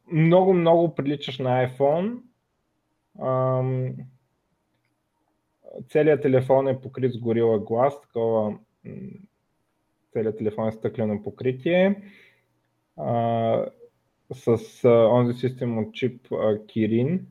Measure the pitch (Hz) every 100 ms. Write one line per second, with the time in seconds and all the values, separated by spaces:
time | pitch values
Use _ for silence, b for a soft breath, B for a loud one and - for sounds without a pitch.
0 | _ 160 160 180 190 185 165 170 170 156
1 | 139 143 - 131 127 127 127 131 139 156
2 | 196 247 - _ _ _ _ _ _ _
3 | _ - 131 131 131 127 127 127 127 131
4 | - _ _ _ _ _ _ _ _ _
5 | _ _ _ _ _ _ - - 127 156
6 | 151 147 143 131 131 135 135 127 - -
7 | 127 113 117 113 113 110 107 113 139 139
8 | - 120 113 113 107 104 _ _ - -
9 | - - 196 _ _ _ _ _ _ _
10 | _ 120 110 107 107 104 110 110 117 113
11 | 107 104 - - 127 127 165 175 190 202
12 | B B B B B _ _ _ _ -
13 | 131 117 117 117 113 117 113 - - _
14 | _ _ _ 127 - 113 - - 123 117
15 | 113 123 120 120 127 127 123 113 107 -
16 | 127 - _ - 110 107 - - 107 113
17 | 131 185 -